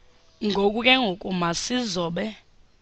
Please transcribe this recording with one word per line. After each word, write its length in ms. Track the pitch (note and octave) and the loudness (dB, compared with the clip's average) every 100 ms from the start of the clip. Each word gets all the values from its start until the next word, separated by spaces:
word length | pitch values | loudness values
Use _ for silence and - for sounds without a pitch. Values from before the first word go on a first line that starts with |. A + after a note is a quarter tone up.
| - _ _ _ | -20 _ _ _
Ngoku 380 | G#3 G3 G3+ G#3+ | -2 2 2 2
ke 100 | A#3+ C4 | 4 4
ngoku 320 | A3+ F3+ - | 2 -2 -4
masizobe 920 | F3+ E3+ E3+ - B3 A#3 F3+ E3+ F3+ G#3+ G#3 _ - - _ | 0 0 -2 -2 -2 -2 -2 -2 -2 -6 -8 _ -20 -20 _